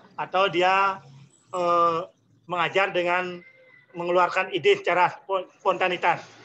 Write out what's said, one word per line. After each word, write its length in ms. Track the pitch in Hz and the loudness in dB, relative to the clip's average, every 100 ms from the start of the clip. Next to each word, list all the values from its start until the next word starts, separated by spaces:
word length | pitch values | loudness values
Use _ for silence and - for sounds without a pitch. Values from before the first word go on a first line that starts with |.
| - | -18
atau 320 | - 151 180 196 | -12 -4 0 0
dia, 540 | 170 180 190 196 190 - - - _ _ | 2 2 2 0 -2 -12 -20 -20 _ _
eh, 480 | 185 175 175 170 165 185 _ _ _ - | -4 0 2 2 0 -6 _ _ _ -8
mengajar 440 | 175 160 160 196 | -4 -2 0 0
dengan 480 | 185 175 175 180 175 - _ _ _ _ | 0 0 0 -2 -10 -18 _ _ _ _
mengeluarkan 560 | 175 175 180 175 180 185 | -10 -2 2 2 0 -4
ide 260 | 175 151 196 | 0 2 2
secara 320 | 175 175 170 | 2 2 0
spon-, 380 | - - 190 180 _ | -2 -6 -6 -6 _
spontanitas. 640 | 196 180 185 180 185 160 - - | -2 0 0 0 0 -2 -6 -20